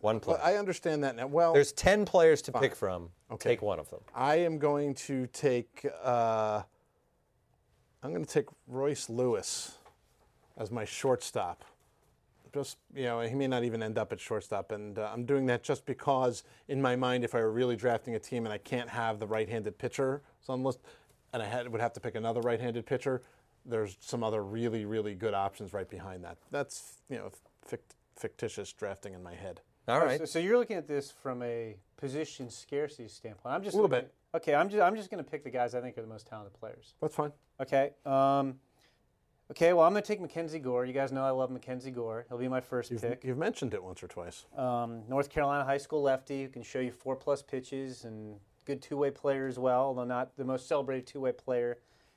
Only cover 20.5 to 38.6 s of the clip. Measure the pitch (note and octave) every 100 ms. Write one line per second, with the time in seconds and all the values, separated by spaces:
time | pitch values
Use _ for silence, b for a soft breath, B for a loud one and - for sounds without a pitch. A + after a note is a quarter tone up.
20.5 | C3 C3+ C3 b b b b - A#2+ G#2
21.5 | B2 A#2+ A2 A#2 - A#2+ A2 A2+ A#2 A#2+
22.5 | A#2 B2 A#2 - C3 C#3 B2+ b b b
23.5 | _ B2+ A2+ G#2 G2 - B2 A2 G#2+ G2
24.5 | A2 A#2 A2 G#2 A2 G#2 F#2+ A2+ G2+ G2
25.5 | - G2 G2+ F#2 F#2+ F#2+ F#2 E2+ F2 -
26.5 | C#3+ C3+ - - - - A#2+ G2+ - _
27.5 | _ - A#2+ _ - _ - G#2+ - A2
28.5 | - F#2+ - G#2 G2 G2+ F#2 F2+ F2 F#2+
29.5 | E2 _ _ - C3 D#3+ D3 D#3 E3 F3+
30.5 | A#3+ A3+ F#3+ D3 C#3+ C#3+ - C3+ B2 A#2+
31.5 | A#2 A2+ G2 _ - C#3 C#3+ D3+ - B2
32.5 | - - C#3+ D3 - A2 - A2+ G#2+ B2
33.5 | D#3 G3 G3+ G3 B2+ - _ - E3 D#3
34.5 | D3 F#3+ G#3 A#3 A3 G3+ F#3+ C3+ D3 C3+
35.5 | B2 A#2+ A#2+ B2 A#2+ A2 A2 - A2 G2+
36.5 | - A2 - - - D3+ - D3 - _
37.5 | - C3+ C3+ C#3+ - C#3 C3+ C3+ C#3 C#3
38.5 | C3